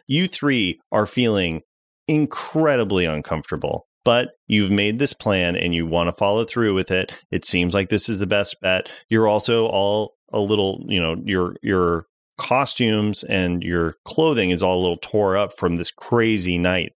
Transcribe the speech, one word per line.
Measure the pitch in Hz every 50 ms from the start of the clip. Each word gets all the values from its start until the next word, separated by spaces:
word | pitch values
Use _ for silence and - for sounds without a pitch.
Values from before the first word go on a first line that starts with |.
| _
You | - 131 160 185 180
three | - - - 147 135 120 101 87 78 - _ -
are | - 107 104
feeling | 98 - 123 123 117 107 98 90 85 80 80 - _ _ _ _ _ _ _ _
incredibly | - 160 151 151 - - - - - - 156 160 151 139 123 113 98 104 92 90
uncomfortable, | 80 78 78 73 - - 78 - - - 76 - 73 73 - - _ _ _ -
but | 123 117 120 127 123 - _ _
you've | - 107 104 101 95
made | 101 101 101 104 110 120
this | 143 135
plan | - - - 110 98 92 90 87 85
and | - 82 87 87
you | 85 82
wanna | 82 80 85 85 87
follow | 87 - 104 101 104 110 117
through | 113 - 120 117 107 98
with | 95 92 -
it. | 95 92 92 - - - _ -
It | - 92 -
seems | - - 90 87 90 85
like | 101 95 -
this | 107 101 - -
is | 110 95
the | 101
best | 92 104 101 101 - - -
bet. | - 95 92 92 - - - - - -
You're | 113 110 110 107
also | 104 107 - - 117 117 110
all | 113 - 98 98 101 104 107 107 - _ _ _ _
a | - 110
little, | 104 101 107 104 98 95 95 - 85 -
you | 95 92
know, | 85 80 82 87 85
your, | 101 98 92 90 87 - -
your | - - 98 92 90 85 85 82 - _ _ _ _ _ _ -
costumes | - - 120 131 139 - - - 127 110 107 107 104 104 101 - -
and | - - 95 92 87 87 87 87
your | 87 87 85 82 82 - _ -
clothing | - - - 160 160 147 113 98 90
is | 90 85
all | 95 90 92 90
a |
little | 90 90 85 87
tore | - - - 107 104 98 92
up | 101 104 92 - -
from | - 90 87
this | 85 85 -
crazy | - - - - 123 117 113 113 110 101 87 90 87
night | 87 87 90 92 92 80 78 _